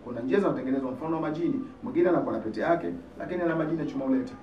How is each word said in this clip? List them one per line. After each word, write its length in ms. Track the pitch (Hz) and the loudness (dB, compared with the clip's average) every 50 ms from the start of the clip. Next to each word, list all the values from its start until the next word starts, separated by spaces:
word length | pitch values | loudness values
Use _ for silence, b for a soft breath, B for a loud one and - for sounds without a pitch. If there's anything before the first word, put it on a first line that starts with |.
| - | -8
Kuna 180 | - 120 - | -8 -8 -4
njia 180 | - 135 180 202 | 0 2 4 4
zinatengenezwa, 520 | 196 165 143 131 127 131 131 135 127 127 | 4 4 0 0 0 0 0 0 0 -2
mfano 240 | 127 - 156 160 165 | -6 -4 -2 -2 -2
wa 60 | 160 | 0
majini. 400 | 147 151 151 160 175 151 - - B B B B - | 0 -2 -2 0 0 0 0 0 B B B B -10
Mwingine 260 | - - 170 175 180 | -2 2 4 6 6
anakuwa 240 | 165 143 - - 110 | 6 4 2 0 -2
na 60 | 113 | -2
pete 220 | 110 110 - - | -4 -4 -4 -2
yake, 320 | 104 - 170 170 - - - - - - - - | 2 2 2 2 0 -4 -6 -6 -10 -14 -12 -10
lakini 220 | 175 - 180 175 | -8 -4 -2 0
ana 140 | 175 165 160 | 0 2 2
majini 240 | 165 156 151 165 160 | 2 0 0 0 -2
ya 60 | 147 | -2
chuma 200 | - - 135 135 | -2 -4 -2 0
ulete. 280 | 131 131 127 120 - - - | 2 2 2 0 -4 -8 -14